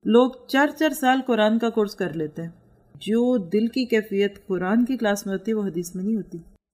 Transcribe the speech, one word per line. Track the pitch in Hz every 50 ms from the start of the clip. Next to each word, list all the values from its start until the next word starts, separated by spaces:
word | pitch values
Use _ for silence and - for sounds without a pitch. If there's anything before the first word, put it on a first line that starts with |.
| _ -
लोग | 214 233 254 254 - - - -
चार | - 269 285 294
चार | 285 - 311 311 294
साल | - 269 254 262 269
कुरान | 262 - 240 220 214 214 220 233
का | 233 233
कोर्स | 226 226 208 202 208
कर | - 190 165 147
लेते | 165 156 151 - -
हैं। | 170 170 170 - _ _ _ _ _ _ _ -
जो | - - 214 233 240 247 254 240
दिल | 190 165 165 208 226 233
की | 233 262 254
कैफियत | 233 233 220 214 - 196 196 202 202 202 - _ -
कुरान | 190 180 180 185 208 233 247
की | 240 269 233
क्लास | 233 208 202 202 - 196
में | 190
होती | 190 190 226
है | 226
वो | 214 202
हदीस | 196 160 175 180 170 -
में | 185 185
नहीं | 208 226
होती। | 214 180 - - 170 170 - - _ _ _